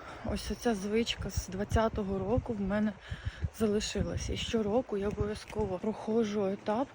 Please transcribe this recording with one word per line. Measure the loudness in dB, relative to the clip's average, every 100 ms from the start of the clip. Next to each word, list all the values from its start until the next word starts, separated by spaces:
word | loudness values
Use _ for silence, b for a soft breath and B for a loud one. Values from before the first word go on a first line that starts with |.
| B B
Ось | -4 -4 -2
оця | 0 2
звичка | 2 2 2 2 -2 -4
з | -4 -4
двадцятого | -4 2 4 4 2 0 0
року | 2 2 2
в | 0
мене | 0 2 2 0 B B B B B 2
залишилась. | 2 2 0 0 0 -2 -4
І | -4
щороку | 0 0 2 2 0 0
я | 0
обов'язково | 0 -2 -4 -6 -2 -2 0
проходжу | -2 -2 0 2 2 2 0
етап, | 0 0 0 0